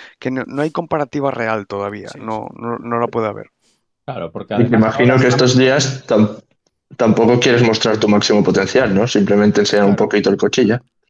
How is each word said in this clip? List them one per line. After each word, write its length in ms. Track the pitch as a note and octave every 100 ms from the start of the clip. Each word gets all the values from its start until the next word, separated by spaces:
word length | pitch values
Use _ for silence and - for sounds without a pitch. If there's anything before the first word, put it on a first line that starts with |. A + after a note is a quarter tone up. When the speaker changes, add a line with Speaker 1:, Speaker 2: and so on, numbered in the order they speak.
| - _
Speaker 1:
que 100 | C3
no, 120 | C3 -
no 160 | C#3
hay 100 | D#3
comparativa 600 | D3+ E3 D#3+ C#3 D3+ C#3
real 340 | B2 A2+ A2 G2+
todavía. 420 | G2+ G2+ G#2 -
Speaker 2:
Sí, 100 | -
Speaker 1:
No, 280 | A2 A2 -
Speaker 2:
sí. 60 | -
Speaker 1:
no, 160 | A#2 A#2
no 220 | A#2+ A#2
la 80 | A#2
puede 200 | A#2 A2
haber. 220 | G#2 - _ _ _ _ _ -
Speaker 3:
Claro, 260 | B2 E2+
porque 220 | G2+ -
Speaker 4:
Y 40 | A2+
me 40 | A#2+
Speaker 3:
además 300 | A2+ A2 -
Speaker 4:
imagino 180 | B2
Speaker 3:
ahora 100 | B2+
Speaker 4:
que 40 | B2+
Speaker 3:
estamos 220 | B2 B2
Speaker 4:
estos 60 | B2
días 480 | C3 C#3 C3 C3 -
tam-, 340 | A2 G#2+ - - _ _ _ _ -
tampoco 440 | A2+ G#2+ A2+ B2
quieres 240 | C#3 A#2+
mostrar 340 | A#2+ A2 A2+ G#2+
tu 100 | G#2+
máximo 360 | G#2 - G#2+
potencial, 500 | F#2 G2 F#2+ B2+ B2
¿no? 140 | F#2+ A#2+
Simplemente 520 | G#2+ G2+ G#2 G#2 G#2
enseñar 240 | G2+ G#2 G2+
un 100 | G2+
Speaker 2:
Claro. 120 | G#2+
Speaker 4:
poquito 220 | G#2 G2+
el 80 | G2
coche 240 | G2+ -
y 60 | A2
ya. 140 | A#2+ - _ _